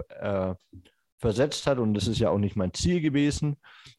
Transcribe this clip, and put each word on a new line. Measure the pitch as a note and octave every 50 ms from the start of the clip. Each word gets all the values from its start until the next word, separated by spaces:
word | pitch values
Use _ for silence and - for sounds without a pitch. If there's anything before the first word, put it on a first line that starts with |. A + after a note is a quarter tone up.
| - -
äh, | - - - G#2 G2+ F#2+ F#2 F#2+ F2+ - _ _ - F#2+ - - _ _ _ _ _ _
versetzt | - A#2 G2+ G#2+ C3+ D3+ D3+ - -
hat | D3 C#3+ B2
und | A#2 G#2+ G#2+
das | G#2 G2
ist | A#2 A2 -
ja | A2+ F#2+
auch | D#2 G2+
nicht | G2+ G2+ -
mein | G#2 F#2 F2+ -
Ziel | - - E3+ F3+ F3
gewesen. | D3+ D#3 C3+ C#3+ C#3+ D3 C#3+ - - D3 C#3+ - _ - - - - - -